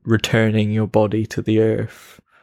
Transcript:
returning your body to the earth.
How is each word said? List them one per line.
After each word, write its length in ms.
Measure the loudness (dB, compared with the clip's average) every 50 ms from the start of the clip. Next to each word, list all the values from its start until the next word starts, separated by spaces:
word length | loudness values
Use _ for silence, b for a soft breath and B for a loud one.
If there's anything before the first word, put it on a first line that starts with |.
| -2
returning 680 | 0 0 0 0 0 2 2 2 2 2 0 0 0
your 140 | 0 -2 -2
body 400 | 0 0 0 0 2 0 -4 -4
to 160 | -4 -6 -6
the 180 | -2 0 2 2
earth. 600 | 2 2 0 -2 -4 -8 -10 -20 -20 -20 -20 -20 _ B B B